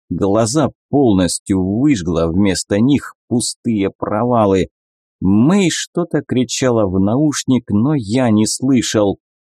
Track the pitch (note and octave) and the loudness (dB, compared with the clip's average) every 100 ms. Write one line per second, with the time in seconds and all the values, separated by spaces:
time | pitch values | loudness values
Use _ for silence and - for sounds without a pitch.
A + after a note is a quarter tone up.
0 | - F2 G2 G#2+ A2+ D3+ B2+ - _ C3+ | -10 -4 0 2 0 0 -2 -4 _ 0
1 | B2+ F#2+ F2 - - F#2+ F#2 G#2+ D3 A#2 | 2 2 0 -2 -2 -2 0 0 0 0
2 | E2+ D#2+ E2 F2 G2+ E2+ - G2+ B2 C#3 | 0 -2 0 0 0 -2 -2 0 2 0
3 | - - _ A#2+ - - A#2+ G#2+ F#2+ - | -2 -16 _ -4 -4 -6 -4 -2 -2 -4
4 | - G#2 B2 A#2 G#2 F#2+ E2+ _ _ _ | -6 -4 0 2 2 2 -2 _ _ _
5 | _ _ F#2 G2+ C3+ G3+ F3+ - - - | _ _ 0 2 4 4 2 -2 -6 -6
6 | F3 D3+ - B2 B2 - C3 A#2 G2 F#2+ | -4 -4 -4 -4 -4 -2 0 0 0 0
7 | G2 B2 D#3 C3 - B2 - G2+ B2+ D3+ | 0 0 0 -2 -2 -2 0 -2 0 -2
8 | G2 B2 B2 G#2+ G#2+ - C3 B2+ - A#2 | -2 -2 2 2 0 -2 0 0 0 0
9 | G2+ F#2 _ _ | 0 -2 _ _